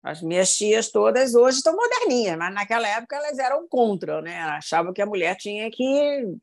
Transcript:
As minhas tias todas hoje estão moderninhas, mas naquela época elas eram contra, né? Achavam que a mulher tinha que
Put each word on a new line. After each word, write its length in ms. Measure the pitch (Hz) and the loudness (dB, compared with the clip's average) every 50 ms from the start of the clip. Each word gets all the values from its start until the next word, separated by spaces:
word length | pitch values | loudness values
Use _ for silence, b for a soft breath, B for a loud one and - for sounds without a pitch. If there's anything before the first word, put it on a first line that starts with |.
As 180 | _ 139 151 165 | _ -10 -10 -8
minhas 320 | 175 160 170 180 190 185 - | -6 -2 0 2 2 2 2
tias 340 | - 208 214 214 226 220 - | 0 2 2 2 2 2 0
todas 440 | - 220 208 220 226 247 269 262 233 | 0 2 2 4 4 2 0 6 6
hoje 240 | 240 240 262 262 269 | 6 6 6 4 2
estão 160 | - 320 320 | 2 2 2
moderninhas, 600 | 392 466 480 494 480 494 381 254 247 226 190 165 160 | 2 0 0 0 0 0 2 2 2 0 0 -2 -2
mas 160 | 170 180 196 | -4 -4 -4
naquela 320 | 202 202 196 226 226 226 208 | -6 -4 -2 -2 0 0 0
época 280 | 208 233 240 _ 285 | -2 -4 -6 _ -8
elas 220 | 285 294 302 285 254 | -6 -6 -6 -4 -4
eram 280 | 262 247 277 302 349 339 | -2 -2 -2 -2 -4 -2
contra, 520 | - 254 240 220 202 170 - - 151 156 | 0 2 2 2 2 -4 -4 -6 -6 -6
né? 160 | 156 165 175 175 | -6 -8 -10 -8
Achavam 520 | 165 156 151 151 147 - 160 160 170 180 | -6 -6 -6 -8 -6 -2 0 0 0 0
que 100 | 185 196 | -2 -4
a 40 | 202 | -4
mulher 300 | 208 208 190 170 170 190 | -2 -2 -2 -2 -2 -2
tinha 340 | - - 208 208 208 220 226 | -4 -8 -8 -8 -6 -8 -8
que 540 | 226 - 254 262 269 285 294 294 285 277 247 196 - 233 | -4 -2 0 0 2 2 2 0 0 -4 -6 -6 -8 -10